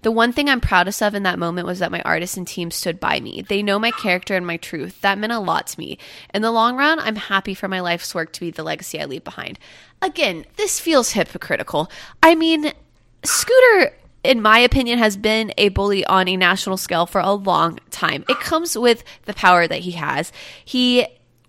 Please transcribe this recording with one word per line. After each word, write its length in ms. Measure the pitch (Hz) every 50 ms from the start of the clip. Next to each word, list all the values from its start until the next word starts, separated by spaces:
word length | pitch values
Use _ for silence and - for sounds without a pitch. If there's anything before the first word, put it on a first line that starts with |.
The 120 | - 220 226
one 180 | 226 226 240
thing 180 | 240 - 285 285
I'm 120 | 277 240
proudest 420 | - - 202 180 180 185 208 - 220
of 100 | 208 202
in 80 | 208 196
that 140 | 185 180 -
moment 300 | 170 170 170 180 175 180
was 100 | 180 185
that 120 | 190 170
my 100 | 175 170
artist 340 | - - 165 160 170 185 -
and 120 | 190 180 -
team 240 | - - 170 170
stood 280 | - - - 180 165 185
by 200 | - - - -
me. 240 | - - - - - -
They 140 | 202 196
know 160 | 208 208 196 208
my 140 | 220 233
character 440 | 233 - - 208 180 185 - - 202
and 120 | 185 180 175
my 100 | 170 170
truth. 440 | - - - 156 - 180 - _
That 180 | - 196 196 196
meant 140 | 214 220 233
a 60 | 226
lot 280 | 202 170 165 170 - -
to 120 | - -
me. 200 | - - - - - - - - - _ _
In 80 | 208
the 100 | 214 226
long 260 | 233 226 226 240 247 254
run, 220 | 277 302 320 320
I'm 180 | - 220 220 214
happy 360 | - - 202 196 - - 190
for 140 | - - 190
my 140 | 190 185
life's 340 | 180 175 170 170 - - -
work 160 | 180 160 160
to 80 | - -
be 100 | 175 165
the 140 | 160 - 156
legacy 360 | 160 156 156 180 - - 156
I 60 | 151
leave 200 | 139 131 - _
behind." 340 | - - - - - - - _ - - - - _ _ _
Again, 440 | - 381 - 339 311 220 180 165 - _ _
this 240 | - 415 381 - -
feels 320 | - 330 320 269 233 -
hypocritical. 800 | - 214 170 - - 175 - - 160 - - - - 147 160 - - - - - - - -
I 100 | 330 339
mean, 400 | 320 320 320 330 311 302 302 - - _ _ _ _ _ _ _ _ -
Scooter, 680 | - - - - - 466 523 508 508 453 381 285 - - _ _ - _ _ _
in 180 | - 262 233
my 160 | 214 214 220 233
opinion, 400 | 240 247 - 269 254 233 233 240
has 200 | 233 220 202 196
been 360 | 208 214 214 220 220 202 -
a 140 | - - 208
bully 340 | 190 - 196 202 202 196 -
on 220 | - 185 190 185 180
a 80 | 190
national 420 | 185 185 175 185 196 - 202 190 190
scale 280 | - - 180 170 175
for 160 | 175 - 202
a 120 | 170 190 202
long 440 | 208 196 196 175 156 160 165 165 - _ _
time. 340 | - - - 165 156 - - -
It 120 | 269 -
comes 360 | - - 339 320 339 339 -
with 280 | 226 240 240 233 226 - - - - _
the 100 | - 208
power 320 | - - 185 180 175 170 165
that 140 | 165 135
he 100 | 175 180
has. 400 | 175 170 151 147 - 139 165 - - - - - - - _
He, 400 | - - 254 254 247 247 247 240 - _ _ _ _ _ _ _